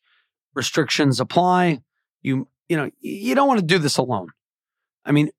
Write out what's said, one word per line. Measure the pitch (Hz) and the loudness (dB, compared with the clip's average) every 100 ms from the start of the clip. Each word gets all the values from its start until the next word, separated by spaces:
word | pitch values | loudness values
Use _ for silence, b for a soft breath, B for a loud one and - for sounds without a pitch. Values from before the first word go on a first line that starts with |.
| _ _ _ _ _ | _ _ _ _ _
Restrictions | 135 120 - 143 - 147 117 | -8 -4 -2 -2 2 2 2
apply. | 127 175 180 180 175 143 - _ _ _ | 0 2 2 2 2 0 -8 _ _ _
You, | 131 131 - _ _ | -6 -4 -6 _ _
you | 165 | -4
know, | |
y-, | - - | -4 -10
you | - 196 226 262 | -12 -8 -2 0
don't | 277 | 2
wanna | 233 | 2
do | 160 185 | 2 0
this | 147 - | 2 -2
alone. | 127 107 87 - _ _ _ _ _ _ | -2 -4 -8 -18 _ _ _ _ _ _
I | - | 0
mean, | 147 151 | 2 2